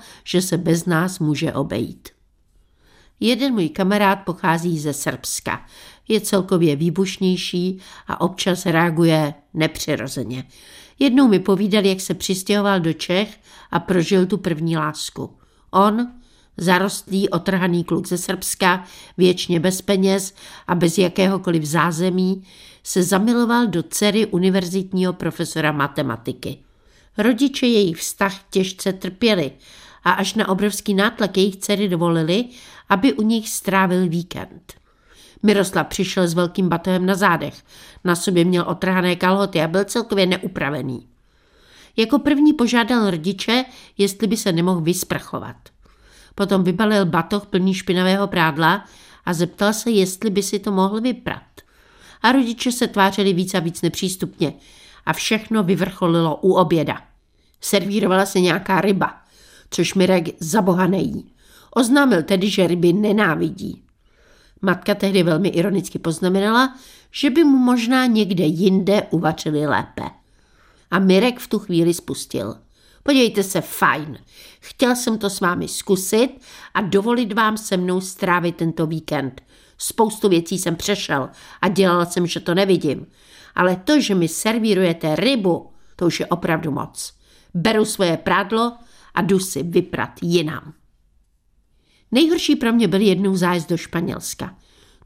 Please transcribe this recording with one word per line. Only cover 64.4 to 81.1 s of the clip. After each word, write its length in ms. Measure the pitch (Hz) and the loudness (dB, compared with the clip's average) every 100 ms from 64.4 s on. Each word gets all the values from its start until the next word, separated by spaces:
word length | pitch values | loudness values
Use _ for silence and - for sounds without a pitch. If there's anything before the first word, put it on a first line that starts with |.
| _ _ | _ _
Matka 320 | 190 180 - | -2 -2 -2
tehdy 280 | 202 196 190 | -2 2 2
velmi 260 | 170 160 202 | 2 2 0
ironicky 500 | 170 196 185 170 - | 0 0 -2 -4 -6
poznamenala, 760 | 170 156 180 190 208 233 262 - - - _ | -6 -2 0 0 2 2 0 -2 -20 -20 _
že 200 | - 285 | -2 0
by 140 | 285 | 4
mu 140 | 302 269 | 6 6
možná 480 | 247 247 226 262 254 | 4 2 2 2 2
někde 380 | 220 196 175 | 2 2 2
jinde 580 | 151 160 196 190 180 208 202 | 0 2 2 2 2 0 0
uvařili 560 | 165 156 160 160 151 147 | -2 -2 -2 -4 -2 0
lépe. 360 | 104 - - - - _ _ _ _ _ _ _ | -2 -4 -10 -12 -14 _ _ _ _ _ _ _
A 80 | 175 | 2
Mirek 400 | 190 185 247 247 | 4 6 4 -2
v 100 | - | -6
tu 100 | 214 | -6
chvíli 360 | 208 170 170 | -2 0 2
spustil: 600 | 170 - 139 - 127 101 - _ _ _ _ | 0 -6 -10 -8 -8 -8 -12 _ _ _ _
„Podívejte 400 | - 269 226 196 | 2 4 4 0
se, 180 | 190 170 | -2 -4
fajn. 580 | - - 170 135 151 131 - - - - | -6 0 0 0 -6 -14 -18 -20 -20 -20
Chtěl 360 | - - 247 247 | -20 -2 0 0
jsem 220 | 247 220 | -2 -2
to 120 | - | -4
s 100 | - | -2
vámi 280 | 185 170 160 | -2 -2 -6
zkusit 640 | - - 185 - 220 277 - - - - | -8 -2 -2 0 0 0 -2 -20 -20 -8
a 60 | - | -6
dovolit 520 | 190 196 220 240 214 | 0 0 2 0 0
vám 240 | 208 220 214 | 0 0 -2
se 200 | - 185 | -4 -2
mnou 240 | 180 185 | 0 -2
strávit 560 | 185 - 185 175 175 170 | -4 -6 -2 0 -2 -2
tento 300 | 165 160 160 | -4 -2 -4
víkend. 560 | 160 - 147 135 - _ _ _ _ | -4 -6 -6 -6 -10 _ _ _ _
Spoustu 500 | - - 220 - 208 | -8 0 0 0 2
věcí 300 | 170 165 180 | 2 0 -4
jsem 180 | 175 165 | -4 -4
přešel 520 | - 196 - | -4 -4 -2